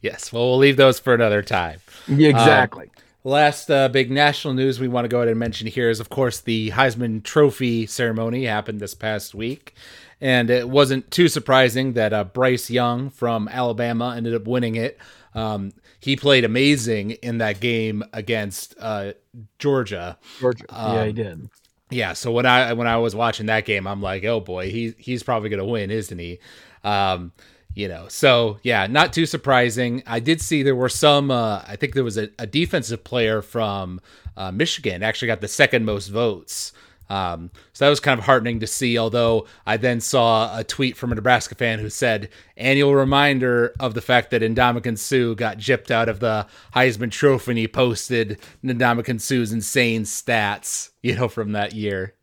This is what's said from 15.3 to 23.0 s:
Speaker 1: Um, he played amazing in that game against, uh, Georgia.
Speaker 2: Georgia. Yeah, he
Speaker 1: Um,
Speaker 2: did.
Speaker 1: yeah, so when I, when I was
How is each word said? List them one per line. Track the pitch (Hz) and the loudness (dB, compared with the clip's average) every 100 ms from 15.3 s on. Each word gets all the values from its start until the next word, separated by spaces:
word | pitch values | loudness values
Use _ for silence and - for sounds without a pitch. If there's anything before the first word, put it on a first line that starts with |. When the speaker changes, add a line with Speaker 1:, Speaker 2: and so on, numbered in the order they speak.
Speaker 1:
Um, | 110 110 107 98 - _ _ | -8 -6 -4 -6 -12 _ _
he | - 135 | -4 0
played | 143 135 | 4 6
amazing | 117 117 139 147 113 107 101 113 | 6 4 4 4 0 -2 -4 -8
in | 120 117 | -6 -2
that | 110 98 | -2 -2
game | 117 117 110 104 - | -2 -2 -2 -4 -8
against, | 113 101 113 104 95 - - | -10 -4 -4 -4 -8 -14 -12
uh, | 113 107 98 104 _ 123 107 _ | -8 -6 -8 -12 _ -20 -20 _
Georgia. | 143 139 110 95 87 82 - - | 0 0 0 -6 -10 -14 -20 -4
Speaker 2:
Georgia. | 127 120 - | -2 -2 -8
Yeah, | 117 110 107 | -8 -2 0
he | 110 | -2
Speaker 1:
Um, | |
Speaker 2:
did. | 107 104 82 - _ _ _ _ | -4 -8 -10 -18 _ _ _ _
Speaker 1:
yeah, | 127 101 | -4 -4
so | 85 123 | -4 -2
when | 117 123 | 0 4
I, | 123 123 | 4 4
when | 117 120 | 0 0
I | |
was | 117 | 0